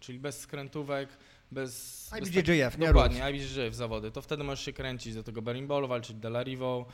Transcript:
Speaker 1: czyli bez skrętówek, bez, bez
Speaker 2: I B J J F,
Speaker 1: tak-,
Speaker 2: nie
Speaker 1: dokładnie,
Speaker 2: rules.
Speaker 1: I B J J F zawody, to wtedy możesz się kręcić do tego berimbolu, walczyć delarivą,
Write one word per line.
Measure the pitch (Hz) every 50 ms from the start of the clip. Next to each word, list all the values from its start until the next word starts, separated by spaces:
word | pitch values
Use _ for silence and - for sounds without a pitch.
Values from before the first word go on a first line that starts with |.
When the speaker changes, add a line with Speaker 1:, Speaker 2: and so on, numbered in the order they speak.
Speaker 1:
czyli | - - 127 123
bez | 135 147 135 -
skrętówek, | - - - 147 139 135 - 151 147 139 143 139 139 135 - - - - - - _ - -
bez, | 135 135 131 120 - - - - - - - - 220
bez | 196 190
Speaker 2:
I | 170
B | 185
J | 165 156
J | 175 156 135
F, | 123 -
Speaker 1:
tak-, | -
Speaker 2:
nie | 160
Speaker 1:
dokładnie, | 160 156 160 131 120 120 120
Speaker 2:
rules. | 131 139 143
Speaker 1:
I | 143
B | 139
J | 131 131
J | 135 127 113
F | 113
zawody, | 117 123 113 110 110 107 110
to | 113 147 131
wtedy | - 156 143 143
możesz | 143 139 127 -
się | - 135
kręcić | - 135 131 127 120 - 120 110
do | 110 107
tego | 117 110 117 110
berimbolu, | 120 120 127 139 139 147 143 139 127
walczyć | 127 120 117 120 110
delarivą, | 110 107 113 117 120 127 131 131 127 127 127 127 123 123 120